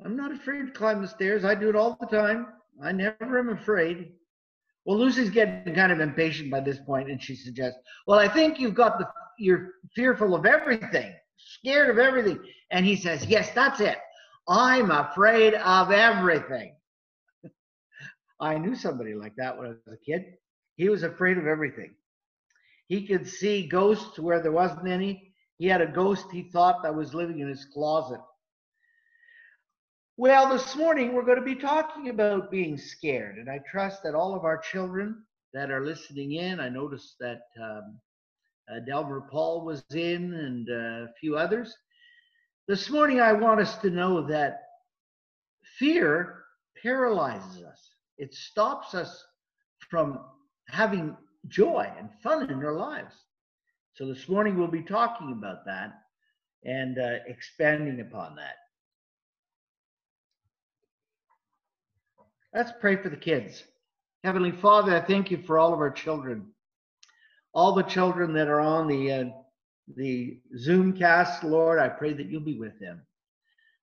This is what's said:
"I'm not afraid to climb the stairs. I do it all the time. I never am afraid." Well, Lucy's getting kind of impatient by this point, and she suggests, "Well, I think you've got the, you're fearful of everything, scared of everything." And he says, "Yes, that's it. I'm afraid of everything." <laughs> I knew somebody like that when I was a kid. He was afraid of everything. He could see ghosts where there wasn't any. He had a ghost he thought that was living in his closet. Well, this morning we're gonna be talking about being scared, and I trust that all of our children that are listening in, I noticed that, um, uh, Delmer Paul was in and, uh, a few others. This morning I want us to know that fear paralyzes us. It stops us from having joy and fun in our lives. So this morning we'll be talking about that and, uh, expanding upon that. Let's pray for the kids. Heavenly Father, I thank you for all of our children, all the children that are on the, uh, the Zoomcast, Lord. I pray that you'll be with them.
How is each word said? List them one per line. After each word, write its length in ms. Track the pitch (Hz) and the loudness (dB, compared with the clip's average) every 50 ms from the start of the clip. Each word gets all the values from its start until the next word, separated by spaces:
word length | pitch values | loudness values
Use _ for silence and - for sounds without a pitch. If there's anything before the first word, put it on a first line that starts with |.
| 190 | -10
"I'm 120 | 180 226 | -8 -8
not 160 | 277 285 285 | -6 -6 -8
afraid 340 | 294 - - 262 285 285 262 | -10 -8 -8 -8 -6 -6 -8
to 60 | 254 | -10
climb 300 | - - 214 220 214 202 | -6 -2 -2 0 0 -2
the 60 | 196 185 | -4 -8
stairs. 360 | - - 190 190 214 208 180 | -6 -4 -2 0 0 0 2
I 100 | 196 214 | 0 0
do 140 | 196 208 220 | 2 2 2
it 80 | 208 | 2
all 200 | 214 220 240 240 - | 2 2 2 0 -4
the 60 | 240 | -6
time. 400 | - 214 214 214 208 220 233 240 - - - _ _ _ - | -2 0 2 2 2 0 -2 -6 -10 -14 -20 _ _ _ -10
I 120 | 143 175 | -6 -4
never 460 | 190 185 190 214 214 - 220 254 254 247 | -4 -2 -2 -2 -4 -6 -6 -2 -2 -2
am 100 | 247 233 | 0 -2
afraid." 640 | 208 - - 214 208 185 160 165 175 175 180 - - _ _ _ _ _ _ _ _ _ _ _ _ _ - | -4 -6 -2 0 2 2 2 0 -2 -6 -10 -16 -20 _ _ _ _ _ _ _ _ _ _ _ _ _ -4
Well, 140 | - 196 214 | 0 2 4
Lucy's 320 | 247 269 226 254 247 190 | 4 4 4 2 0 2
getting 440 | 185 226 214 185 185 - - 180 160 | 4 4 2 2 0 -6 -6 -2 2
kind 160 | 190 190 180 | 4 4 4
of 80 | 175 156 | 4 2
impatient 500 | 156 147 131 165 165 160 147 151 151 135 | 0 0 2 0 0 0 0 -4 -6 -4
by 80 | 139 139 | -4 -2
this 220 | 135 139 135 - | -2 -2 -6 -6
point, 280 | - 139 139 131 139 135 | -4 -4 -2 -2 -2 -4
and 140 | 143 127 | -8 -10
she 140 | - - 131 | -10 -12 -12
suggests, 420 | - - 127 117 131 131 123 120 - _ - - - - | -12 -12 -12 -8 -6 -6 -6 -6 -10 _ -20 -20 -8 2
"Well, 120 | 196 202 208 | 6 6 6
I 80 | 202 | 6
think 320 | 202 - 320 311 311 311 - | 6 6 4 4 4 4 0
you've 160 | 262 220 180 | -2 0 4
got 240 | 240 240 214 220 - | 6 6 6 4 0
the, 100 | 180 - - - - - - - | -6 -6 -8 -16 -20 -20 -10 -2
you're 360 | 208 185 180 165 180 185 - _ - - - | 2 4 4 4 2 -8 -16 _ -20 -12 -4
fearful 400 | 233 247 254 233 - 214 196 180 | 0 2 2 2 4 2 2 2
of 100 | 156 165 | 4 6
everything, 680 | 220 285 311 311 285 240 220 175 - 180 139 110 98 90 - _ _ _ | 6 6 6 4 2 0 0 -2 -2 -2 -2 -2 -4 -14 -20 _ _ _
scared 520 | _ - - - - - 262 277 294 285 254 | _ -20 -20 -18 -8 -4 0 4 4 4 4
of 100 | 220 220 | 6 6
everything." 440 | 254 269 262 254 220 196 151 - - - - _ _ - | 6 6 4 2 0 0 -2 -2 -10 -18 -20 _ _ -4
And 120 | - 180 185 | 0 2 4
he 120 | 202 202 | 4 2
says, 280 | 185 - 175 160 143 - | 2 -2 -4 -4 -4 2
"Yes, 240 | - 220 202 190 - - | 2 2 2 2 0 2
that's 260 | 240 269 269 269 - | 2 2 2 2 2
it. 180 | 208 170 - - - - - - - _ _ _ - - | 0 0 0 -2 -8 -18 -20 -20 -20 _ _ _ -2 2
I'm 420 | 180 220 254 254 254 254 226 180 | 4 4 6 6 6 4 4 4
afraid 640 | 156 143 139 - - 185 202 220 233 226 220 214 214 | 2 2 0 0 2 4 6 6 8 8 6 6 6
of 380 | - 180 185 185 185 185 175 | 4 4 4 6 6 6 6
everything." 840 | 202 202 226 233 214 196 185 180 160 143 - - 135 117 104 - - _ _ _ _ _ _ _ _ _ _ _ _ _ - | 6 6 6 6 6 4 4 2 2 2 0 -4 -8 -8 -8 -12 -20 _ _ _ _ _ _ _ _ _ _ _ _ _ -20
<laughs> 960 | 160 _ _ _ _ _ _ _ _ _ - 143 - - _ _ _ _ - | -20 _ _ _ _ _ _ _ _ _ -20 -20 -20 -20 _ _ _ _ -6
I 180 | 147 156 156 156 | -4 -2 -2 -2
knew 160 | 160 214 262 | -2 -4 -4
somebody 400 | - - 180 139 123 113 107 107 | -4 -4 -6 -6 -6 -8 -8 -10
like 220 | 104 104 107 - | -10 -12 -12 -10
that 200 | 127 127 127 123 | -8 -8 -8 -8
when 100 | - 127 | -8 -12
I 20 | 117 | -12
was 100 | 117 113 _ | -14 -16 _
a 180 | 107 107 - - | -20 -20 -16 -8
kid. 200 | 143 156 180 190 - - _ _ _ _ _ _ _ _ | -6 -6 -6 -6 -10 -20 _ _ _ _ _ _ _ _
He 140 | - 175 202 | 0 0 2
was 160 | 208 175 160 | 2 2 -2
afraid 340 | 160 165 - 185 180 185 180 | -6 -2 0 2 2 2 2
of 80 | 156 | 0
everything. 480 | 151 156 156 151 131 - 113 92 76 _ _ _ _ _ _ _ _ _ _ _ _ _ _ _ _ _ _ _ - | -2 -2 -2 -2 -6 -6 -10 -16 -18 _ _ _ _ _ _ _ _ _ _ _ _ _ _ _ _ _ _ _ -6
He 180 | 175 202 196 | -6 -6 -2
could 220 | 208 196 175 - - | -2 -2 -2 -2 -6
see 400 | - - 180 208 208 202 175 143 | -10 -4 -2 -2 -2 -2 -2 0
ghosts 500 | 175 185 196 208 214 202 - - - 165 | 0 2 4 4 2 2 -2 -12 -12 -6
where 220 | 156 175 170 170 | -2 0 0 2
there 100 | 160 156 | 2 2
wasn't 380 | 156 170 180 175 156 - 180 185 | 2 2 2 0 -2 -6 -6 -4
any. 440 | 180 185 190 196 196 190 - _ _ _ _ _ _ - | -2 -2 -2 -4 -6 -8 -12 _ _ _ _ _ _ -4
He 80 | 165 | 0
had 140 | 190 185 175 | 2 2 2
a 60 | 165 | 2
ghost 400 | 156 143 175 185 196 202 185 - - | 0 0 0 2 2 0 -2 -4 -10
he 180 | 175 180 180 - | -12 -12 -10 -4
thought 320 | - 175 175 180 180 180 | 2 4 4 4 4 2
that 120 | 165 156 156 | -2 -4 -4
was 200 | 156 151 127 143 | -4 -6 -6 -6
living 240 | 170 175 170 160 147 | -6 -6 -6 -6 -8
in 100 | 139 139 | -8 -8
his 180 | 135 131 - | -10 -12 -14
closet. 540 | - - 143 151 151 156 160 131 127 123 110 - - _ _ _ _ _ _ _ _ _ _ _ _ _ _ _ _ _ _ _ _ _ - - - _ _ _ _ _ _ _ _ _ _ _ _ _ - | -14 -8 -6 -2 0 0 0 -2 -4 -12 -14 -14 -20 _ _ _ _ _ _ _ _ _ _ _ _ _ _ _ _ _ _ _ _ _ -20 -20 -20 _ _ _ _ _ _ _ _ _ _ _ _ _ 2
Well, 300 | 247 262 269 269 269 262 | 4 6 8 8 6 6
this 280 | 262 240 - - - | 2 0 -2 -4 -4
morning 360 | 294 320 330 311 285 240 240 | 0 2 2 2 2 0 0
we're 120 | 247 247 233 | -2 0 2
gonna 180 | 247 247 254 | 2 2 2
be 120 | 254 269 262 | 2 -6 -6
talking 560 | 262 277 277 302 311 311 311 311 294 277 247 | -4 -2 0 0 0 0 -2 -8 -10 -10 -6
about 400 | 226 214 208 208 202 190 190 - | -2 0 0 2 0 -2 -4 -4
being 260 | 190 190 175 156 147 | -4 -4 -4 -4 -6
scared, 600 | 135 - - - - - 151 131 117 107 101 98 | -10 -12 -16 -16 -8 -4 -4 -4 -4 -4 -8 -12
and 140 | 107 117 135 | -14 -12 -12
I 100 | 139 143 - - | -12 -12 -12 -8
trust 320 | 180 196 196 190 190 - | -6 -4 -4 -4 -6 -8
that 120 | - 156 147 | -8 -4 -2
all 200 | 156 180 190 190 | -2 -2 -2 -4
of 100 | 185 165 | -4 -2
our 140 | 160 160 156 | -2 -2 -4
children 640 | - - - 190 185 180 180 190 208 214 226 220 - _ _ _ _ _ | -6 -10 -8 -8 -8 -6 -6 -6 -6 -8 -10 -12 -16 _ _ _ _ _
that 180 | - 135 139 135 | -12 -10 -8 -6
are 140 | 135 135 135 | -4 -4 -4
listening 480 | 151 160 156 - - 143 139 139 143 | -6 -8 -10 -14 -14 -12 -10 -8 -8
in, 280 | 151 165 175 185 185 165 | -6 -6 -6 -6 -6 -6
I 80 | 135 123 | -8 -8
noticed 480 | 123 131 143 143 139 120 - - _ - | -8 -8 -8 -10 -10 -14 -16 -20 _ -10
that, 220 | 127 123 117 120 - _ _ 117 | -10 -10 -10 -10 -16 _ _ -14
um, 380 | 113 110 107 107 104 104 110 117 _ _ _ _ _ _ _ _ _ _ _ _ _ - | -14 -12 -12 -14 -14 -18 -20 -20 _ _ _ _ _ _ _ _ _ _ _ _ _ -16
uh, 100 | 113 120 120 | -16 -14 -10
Delmer 360 | 135 139 151 151 143 139 135 135 - | -6 -6 -6 -6 -6 -10 -12 -12 -8
Paul 340 | 139 156 160 165 165 170 165 | -4 -4 -2 -2 -4 -6 -6
was 180 | 165 156 135 - - | -8 -10 -10 -12 -10
in 440 | 139 165 170 170 175 175 180 180 175 | -8 -6 -4 -4 -4 -4 -6 -8 -8
and, 340 | 160 147 131 127 120 117 120 | -8 -8 -8 -8 -8 -8 -6
uh, 420 | 120 117 117 117 117 117 117 117 | -8 -6 -6 -8 -10 -10 -14 -16
a 20 | - - | -16 -10
few 180 | 156 151 147 | -6 -4 -2
others. 380 | 156 170 175 214 240 233 - - _ _ _ _ _ _ _ _ _ _ _ _ _ _ _ _ _ - - | -2 0 -2 -2 -4 -6 -10 -16 _ _ _ _ _ _ _ _ _ _ _ _ _ _ _ _ _ -6 -4
This 220 | 196 190 - - | -4 -4 -4 -4
morning 300 | 294 302 302 294 262 247 | 0 2 2 2 4 4
I 120 | 233 220 | 4 4
want 280 | 214 208 226 226 220 214 | 4 4 4 4 4 4
us 180 | 190 - - - | 2 0 -2 -2
to 120 | - 190 | -2 -2
know 360 | 175 175 180 185 185 165 139 143 | 0 0 0 0 0 0 0 -2
that 320 | 151 151 143 - - - - - - _ _ _ _ _ _ _ _ _ _ _ _ _ _ _ _ _ _ - - - | -2 0 -2 -2 -4 -8 -16 -20 -20 _ _ _ _ _ _ _ _ _ _ _ _ _ _ _ _ _ _ -18 -8 -2
fear 680 | 254 302 330 349 196 151 151 175 180 - - - - _ _ _ _ _ _ - | 0 2 2 2 2 2 0 0 -2 -6 -12 -20 -20 _ _ _ _ _ _ -8
paralyzes 800 | - 233 262 269 254 240 214 175 147 127 110 98 95 95 92 90 | -4 -4 -2 0 0 0 0 0 -2 -4 -4 -8 -12 -16 -18 -20
us. 320 | 87 - - _ _ _ _ _ _ _ _ - | -20 -20 -20 _ _ _ _ _ _ _ _ -16
It 160 | 139 123 - | -16 -16 -16
stops 600 | - - - - 208 214 269 277 - - - - | -20 -18 -8 -2 0 0 0 0 -6 -12 -10 -8
us 320 | 180 151 127 - - - _ _ _ _ _ _ _ _ _ _ _ - - | -8 -8 -10 -12 -20 -20 _ _ _ _ _ _ _ _ _ _ _ -14 -4
from 340 | 170 165 151 143 135 123 - - - _ _ _ _ _ _ - | -2 0 0 0 -2 -10 -16 -20 -20 _ _ _ _ _ _ -10
having 480 | - - 170 190 196 180 156 151 - - _ _ _ _ - - | -2 0 0 0 0 -4 -4 -6 -10 -12 _ _ _ _ -16 -6
joy 420 | - - 220 339 311 - 98 87 82 82 | 2 2 2 2 2 -2 -4 -6 -10 -16
and 100 | - - - _ | -18 -20 -18 _
fun 280 | - 262 320 311 240 160 | -4 -2 -2 -2 -2 -6
in 140 | 135 131 147 | -6 -6 -6
our 100 | 151 151 | -6 -6
lives. 400 | 170 220 294 302 - - - _ _ _ _ _ _ _ _ _ _ _ _ _ _ _ _ _ | -6 -8 -8 -10 -14 -16 -18 _ _ _ _ _ _ _ _ _ _ _ _ _ _ _ _ _
So 120 | - 135 | -12 -12
this 220 | 135 127 - - 170 | -12 -12 -12 -6 -2
morning 280 | 190 202 214 208 190 | 0 0 2 0 2
we'll 120 | 175 170 165 | 0 0 -2
be 140 | 160 160 | -2 -6
talking 500 | - - 196 226 233 233 233 - 160 135 | -6 -4 0 0 0 0 -2 -8 -10 -12
about 320 | 120 107 101 98 90 - - | -10 -10 -10 -12 -12 -12 -12
that 300 | 98 95 95 101 104 - - _ _ _ _ _ _ _ _ _ _ _ _ - | -10 -10 -8 -10 -12 -14 -20 _ _ _ _ _ _ _ _ _ _ _ _ -10
and, 340 | 127 127 131 131 131 127 127 | -8 -6 -6 -6 -6 -4 -4
uh, 200 | 123 120 120 - - | -4 -4 -4 -6 -8
expanding 760 | 123 123 - - - _ - 156 151 151 151 151 143 127 120 | -14 -18 -18 -18 -14 _ 0 0 2 2 0 -2 -6 -6 -8
upon 360 | 110 - 110 101 85 80 76 | -12 -12 -12 -12 -12 -12 -14
that. 200 | 76 71 67 - _ _ _ _ _ _ _ _ _ _ _ _ _ _ _ _ _ _ _ _ _ _ _ _ _ _ _ _ _ _ _ _ _ _ _ _ _ _ _ _ _ _ _ _ _ _ _ _ _ _ _ _ _ _ _ _ _ _ _ _ _ _ _ _ _ _ _ _ _ _ _ _ _ _ _ _ _ _ _ - | -16 -16 -16 -16 _ _ _ _ _ _ _ _ _ _ _ _ _ _ _ _ _ _ _ _ _ _ _ _ _ _ _ _ _ _ _ _ _ _ _ _ _ _ _ _ _ _ _ _ _ _ _ _ _ _ _ _ _ _ _ _ _ _ _ _ _ _ _ _ _ _ _ _ _ _ _ _ _ _ _ _ _ _ _ -4
Let's 180 | 226 240 233 - - | -4 -4 -4 -4 0
pray 160 | - 202 196 | 2 2 2
for 120 | 190 196 175 | 2 -2 -8
the 80 | 147 | -10
kids. 480 | - - 165 156 127 104 - - - - _ _ _ _ _ _ _ _ _ _ _ - | -6 -2 0 0 0 -2 -8 -16 -20 -20 _ _ _ _ _ _ _ _ _ _ _ -4
Heavenly 280 | 190 185 190 180 175 | -2 -2 0 -2 -2
Father, 420 | 175 - 196 208 208 208 196 196 175 | -2 4 6 8 8 8 6 4 2
I 60 | - | 2
thank 300 | - 190 196 196 190 - | 2 2 0 0 0 -2
you 80 | 180 147 | -4 -6
for 200 | - - 156 160 | -2 0 4 4
all 140 | 165 170 | 4 4
of 80 | 170 151 | 4 2
our 100 | 147 139 | -2 -2
children, 640 | 139 - - 156 156 147 131 127 117 107 95 - _ _ _ _ _ _ _ _ _ _ - _ _ _ _ _ _ _ _ _ - | -4 -6 -6 -6 -6 -6 -6 -8 -8 -10 -10 -16 _ _ _ _ _ _ _ _ _ _ -20 _ _ _ _ _ _ _ _ _ 2
all 200 | 156 175 175 180 | 4 4 6 6
the 80 | 190 | 4
children 520 | 180 - - 185 185 180 170 170 175 165 156 | 0 0 2 2 2 2 2 0 0 0 2
that 120 | 156 151 | 0 2
are 140 | 147 147 147 | 2 2 2
on 260 | 151 156 160 165 160 | 4 2 2 2 2
the, 240 | 151 143 135 135 135 | 0 0 0 0 0
uh, 140 | 135 131 127 123 113 - - _ _ _ _ _ _ _ _ - - | -2 -2 -4 -6 -8 -14 -20 _ _ _ _ _ _ _ _ -18 -10
the 420 | 127 135 135 127 123 123 123 120 - _ - 127 | -8 -6 -4 -4 -4 -6 -8 -12 -16 _ -18 -14
Zoomcast, 880 | 120 120 156 180 185 185 190 190 185 175 170 165 175 180 175 - - 170 | -6 0 2 4 4 4 4 2 4 4 6 6 6 4 2 0 -6 -2
Lord. 340 | 151 156 160 165 165 165 156 | 0 2 4 4 4 4 2
I 100 | - - | 2 0
pray 240 | - - 151 151 | 0 -4 -6 -6
that 140 | 147 135 - | -6 -6 -8
you'll 160 | 92 156 156 | -10 -10 -8
be 160 | 151 156 139 110 | -8 -8 -8 -8
with 200 | 113 107 - - | -10 -12 -14 -16
them. 280 | 101 87 87 85 - _ _ _ _ _ _ _ _ _ _ _ _ _ _ _ | -16 -16 -16 -18 -20 _ _ _ _ _ _ _ _ _ _ _ _ _ _ _